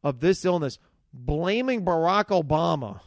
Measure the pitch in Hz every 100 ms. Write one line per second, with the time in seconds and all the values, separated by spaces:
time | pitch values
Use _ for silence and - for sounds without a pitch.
0 | 147 127 160 190 185 180 143 - _ _
1 | _ 131 123 151 180 220 254 247 180 165
2 | 165 202 208 190 147 156 170 156 117 95